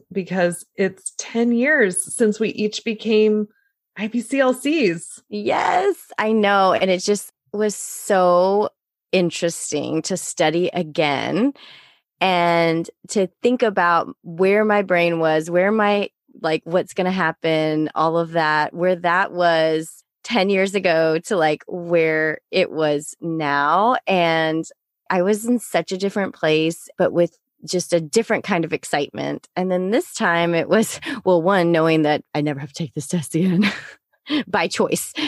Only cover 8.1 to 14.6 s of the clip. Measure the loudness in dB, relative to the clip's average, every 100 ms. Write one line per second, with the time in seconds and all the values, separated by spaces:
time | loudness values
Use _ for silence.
8.1 | 4 4 4 4 2 -2 -6 _ _ _
9.1 | 0 0 -2 -4 -6 -6 -6 -4 -6 -4
10.1 | -6 -6 -2 0 0 -2 -4 -4 -2 0
11.1 | 0 -2 0 -2 -2 -12 -20 -20 _ _
12.1 | -4 0 2 2 2 2 0 -4 -12 -6
13.1 | -2 -2 _ -2 2 0 2 2 2 0
14.1 | -8 -10 0 2 2